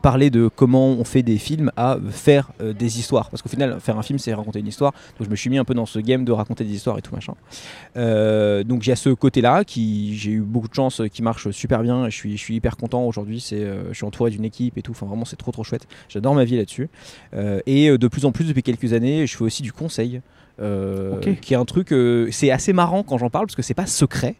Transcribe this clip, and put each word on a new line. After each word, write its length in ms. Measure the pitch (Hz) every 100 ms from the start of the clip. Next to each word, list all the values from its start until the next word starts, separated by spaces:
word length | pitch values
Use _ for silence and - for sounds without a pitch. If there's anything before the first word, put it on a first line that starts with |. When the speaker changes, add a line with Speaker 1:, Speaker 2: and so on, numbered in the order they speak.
Speaker 1:
parler 280 | 139 127 143
de 200 | 117 113
comment 340 | - 131 131 135
on 120 | 123
fait 180 | 117 131
des 140 | 120 107
films 340 | - 151 139 -
à 200 | 123 131 101
faire, 420 | - - 143 135 -
euh, 120 | 110
des 260 | 101 117 113
histoires. 300 | 117 127 107
Parce 120 | -
qu'au 80 | -
final, 280 | - 135 -
faire 180 | - 110
un 60 |
film, 160 | 104 139
c'est 140 | 120
raconter 260 | 107 107 107
une 80 | 104
histoire. 240 | - 143 - - -
Donc 80 | 107
je 20 |
me 60 | 104
suis 140 | 123
mis 80 | 135
un 60 | 123
peu 80 |
dans 120 | 123 110
ce 140 | 110
game 260 | 110 131 127
de 60 |
raconter 320 | 110 104 113
des 100 | 110
histoires 240 | 101 - 104
et 40 |
tout 120 | -
machin. 200 | - - - _ - - - - 123
Euh, 640 | 117 110 107 107 104 101
donc 180 | 110 123
j'ai 140 | 113 123
ce 140 | 143
côté-là, 540 | 127 135 - 120 160
qui, 520 | 208 123 110 104 104 107
j'ai 160 | 104
eu 100 | 110
beaucoup 260 | 104 117 110
de 60 |
chance, 280 | - 131 -
euh, 60 | 110
qui 140 | -
marche 280 | 113 113 104
super 300 | 98 120 117
bien. 220 | 117 123 120
Et 60 |
je 40 | -
suis, 220 | 107 104
je 40 |
suis 140 | - 113
hyper 220 | 117 110
content 280 | 113 123 123
aujourd'hui. 340 | 110 104 117
C'est, 140 | - 104
euh, 260 | 104 98 90
je 40 | -
suis 100 | 104
entouré 240 | - 117
d'une 140 | 104 110
équipe 320 | - 123 120
et 40 |
tout. 100 | -
Enfin, 140 | 113 98
vraiment, 200 | 104 120
c'est 120 | -
trop, 140 | -
trop 120 | 117
chouette. 240 | 110 117 - - -
J'adore 260 | 104 123 143
ma 80 | 120
vie 120 | 123
là-dessus. 320 | 101 - 151 - - - - -
Euh, 240 | 104 98 -
et, 240 | 139 151
euh, 80 | 131
de 100 | 120
plus 180 | - 139
en 60 |
plus, 140 | 120 165
depuis 180 | 131
quelques 300 | - 117 120
années, 340 | 117 123 151 143
je 80 | -
fais 80 |
aussi 180 | 113 -
du 100 | 123
conseil. 480 | - 160 - 120 123 - _ _ -
Euh, 540 | 107 101 98 95 95 95
Speaker 2:
Ok. 220 | 98 -
Speaker 1:
qui 120 | - 127
est 20 |
un 80 | 123
truc, 260 | 180 185
euh, 360 | 139 120 120 113
c'est 200 | 104 143
assez 220 | 131 -
marrant 280 | 180 170 190
quand 160 | 208 127
j'en 140 | 120
parle 160 | 156 208
parce 80 | -
que 80 |
c'est 100 | 120
pas 140 | 127 190
secret. 480 | - 143 - 127 -